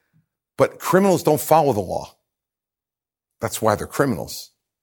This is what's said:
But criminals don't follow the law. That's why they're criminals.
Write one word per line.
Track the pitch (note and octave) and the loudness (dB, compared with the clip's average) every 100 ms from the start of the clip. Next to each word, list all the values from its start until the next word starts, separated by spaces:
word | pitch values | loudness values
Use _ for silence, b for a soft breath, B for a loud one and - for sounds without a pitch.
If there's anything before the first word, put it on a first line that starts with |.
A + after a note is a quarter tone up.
| b b _ _ _ - | b b _ _ _ -2
But | C3+ - | -2 -2
criminals | - F#3 G3 E3 | 0 2 4 2
don't | - D3+ | 2 0
follow | - D#3 C#3+ | 2 2 2
the | G#2 | 0
law. | F#2+ - - _ _ _ _ _ _ _ _ _ _ _ _ _ | -2 -8 -10 _ _ _ _ _ _ _ _ _ _ _ _ _
That's | A2 - | -8 -2
why | A2 | 0
they're | G2+ D2+ | 0 -2
criminals. | - C#3 F2 A#1 - - _ _ _ | -2 -2 -2 -8 -14 -18 _ _ _